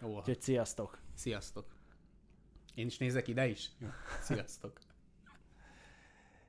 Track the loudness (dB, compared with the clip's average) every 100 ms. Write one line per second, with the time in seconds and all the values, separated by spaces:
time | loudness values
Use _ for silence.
0 | -6 -2 2 2 4 4 4 0 -4 -6
1 | -12 -6 -2 -2 -2 -8 -10 -12 -20 -20
2 | -20 -20 -20 -20 -20 -20 -12 -4 -2 2
3 | 2 4 2 4 4 2 -4 -6 -8 -6
4 | -6 -2 0 0 0 -6 -10 -12 -20 -20
5 | -20 -20 -20 -20 -20 -20 -20 -20 -20 -20
6 | -20 -20 -20 -20